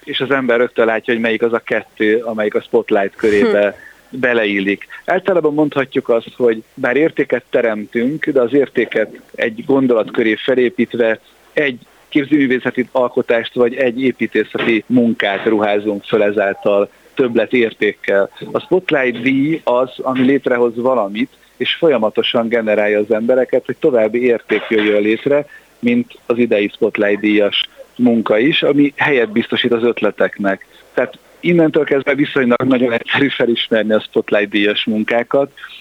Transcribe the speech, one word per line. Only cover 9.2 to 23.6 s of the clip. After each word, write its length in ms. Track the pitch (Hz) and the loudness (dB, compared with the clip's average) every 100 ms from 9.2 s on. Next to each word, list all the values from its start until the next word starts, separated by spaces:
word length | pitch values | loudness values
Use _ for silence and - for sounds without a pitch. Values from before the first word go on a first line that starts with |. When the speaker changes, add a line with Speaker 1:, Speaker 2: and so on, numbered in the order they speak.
| - - | -16 -6
Speaker 1:
egy 280 | 120 110 131 | -4 -4 -2
gondolat 460 | 135 131 113 92 | 0 2 2 0
köré 240 | - 113 104 | 0 0 0
felépítve 840 | - 127 120 - 113 117 113 107 - _ _ | 0 2 0 0 -2 0 -2 -2 -8 _ _
egy 240 | - 143 123 - _ _ | -4 -4 -4 -14 _ _
képzőművészeti 800 | 147 139 151 131 127 127 131 113 | -2 0 2 2 0 -2 -4 -2
alkotást 600 | 131 123 - - 117 113 | -2 0 0 0 -2 -2
vagy 220 | 123 120 127 | 0 0 0
egy 260 | 127 117 | -2 0
építészeti 840 | 131 - 110 110 104 110 117 110 - | -2 -2 -2 -2 -2 -4 -2 -2 0
munkát 580 | 123 117 107 101 98 113 | 2 2 0 -2 -2 0
ruházunk 580 | 107 104 104 107 101 | 0 2 0 -2 -4
föl 200 | - 110 | -2 0
ezáltal 680 | 104 104 98 98 104 101 101 _ _ | 2 0 -2 -2 0 0 0 _ _
többlet 400 | - 127 117 104 | -2 0 0 0
értékkel. 760 | 127 110 - 104 - - 98 95 - 110 | 0 0 0 -4 -2 0 0 0 -4 -8
A 80 | 117 | -6
Spotlight 600 | - 180 - 151 127 117 | -2 -2 0 0 0 -2
díj 400 | 127 135 147 160 | -2 0 0 -2
az, 260 | - 123 131 - | 0 0 0 -4
ami 200 | 131 127 | -4 0
létrehoz 540 | 127 135 131 120 120 113 | 2 2 0 0 0 0
valamit, 540 | 123 127 101 107 135 _ _ - | 0 0 -2 -4 -6 _ _ -8
és 180 | 123 - | -6 0
folyamatosan 720 | 165 123 107 - 104 123 113 | 0 2 0 -2 -2 -2 -2
generálja 520 | 117 107 104 104 104 | -2 0 0 2 0
az 120 | 104 | 0
embereket, 540 | 110 117 127 123 127 | 0 2 0 2 -2